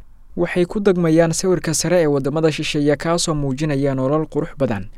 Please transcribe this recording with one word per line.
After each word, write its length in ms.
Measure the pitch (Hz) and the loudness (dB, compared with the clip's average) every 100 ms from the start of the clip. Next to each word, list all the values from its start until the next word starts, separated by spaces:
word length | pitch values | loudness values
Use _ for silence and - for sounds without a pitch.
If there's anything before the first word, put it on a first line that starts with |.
| - - - - | -16 -20 -10 -4
Waxay 300 | 175 180 175 | -2 0 -2
ku 140 | 214 | 0
dagmayaan 520 | 202 180 170 160 165 | 2 2 4 4 4
sawirka 400 | 165 190 175 - | 2 0 0 0
sare 280 | 151 165 180 | -2 2 2
ee 40 | 156 | 2
waddamada 440 | 143 135 156 160 | 2 0 0 0
shisheeye, 440 | 143 147 156 147 143 | 0 -4 0 2 0
kaasoo 400 | 165 170 - 151 | 0 -2 0 -2
muujinaya 600 | 139 131 156 139 139 135 | -2 -2 -2 0 0 0
nolol 320 | 131 151 156 | 0 0 -2
qurux 240 | 147 147 - | -4 -4 -2
badan 280 | 131 101 95 | -2 -2 -8